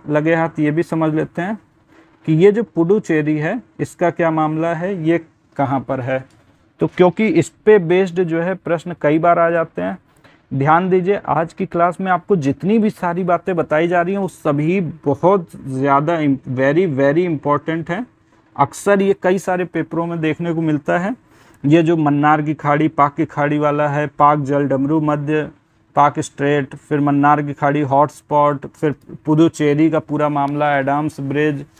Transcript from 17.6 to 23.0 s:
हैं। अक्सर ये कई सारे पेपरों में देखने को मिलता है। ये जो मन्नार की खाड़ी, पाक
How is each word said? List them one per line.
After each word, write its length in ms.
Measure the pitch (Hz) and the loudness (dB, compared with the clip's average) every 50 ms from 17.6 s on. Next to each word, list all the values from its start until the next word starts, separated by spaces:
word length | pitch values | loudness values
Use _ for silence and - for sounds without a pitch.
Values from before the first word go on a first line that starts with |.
| - - 160 165 160 - | -2 -4 -6 -6 -6 -6
हैं। 160 | 175 190 247 - _ _ _ _ _ _ _ _ - | -6 -8 -8 -10 _ _ _ _ _ _ _ _ -2
अक्सर 460 | - 143 123 - - - 202 202 202 196 | -2 -2 -2 -2 -4 0 2 2 2 2
ये 120 | 196 196 - - | 0 0 0 0
कई 160 | 185 185 196 | 0 0 0
सारे 260 | - - 185 180 185 | -2 -4 -4 -4 -4
पेपरों 420 | 170 - 165 156 160 - 160 170 | -4 -4 -6 -6 -4 -4 -6 -4
में 140 | 170 170 170 | -4 -4 -4
देखने 340 | 156 156 151 - 170 170 165 | -2 -4 -4 -4 -4 -4 -4
को 60 | 160 | -2
मिलता 380 | 165 160 151 143 143 - 170 175 | -2 -2 -2 -2 -2 0 -2 -2
है। 180 | 175 202 254 - _ _ _ _ - _ _ _ - | -2 -4 -6 -8 _ _ _ _ -20 _ _ _ 0
ये 160 | 143 151 170 165 | 4 4 4 4
जो 140 | 156 170 | 4 2
मन्नार 460 | 160 156 143 147 143 143 151 156 151 151 | 2 2 0 2 2 2 2 2 2 0
की 120 | 151 156 | -2 -4
खाड़ी, 340 | 147 - 147 147 147 156 156 | -4 -2 0 0 2 2 0
पाक 260 | 156 - | 2 2